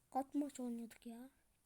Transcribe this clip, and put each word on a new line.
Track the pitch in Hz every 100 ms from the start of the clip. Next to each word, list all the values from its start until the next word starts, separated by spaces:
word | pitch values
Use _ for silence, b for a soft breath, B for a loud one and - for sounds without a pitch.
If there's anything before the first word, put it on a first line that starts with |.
| _
Kaç | 262 269
maç | 285 285 -
oynadık | 247 233 226 - 240
ya? | 233 262 _ _ _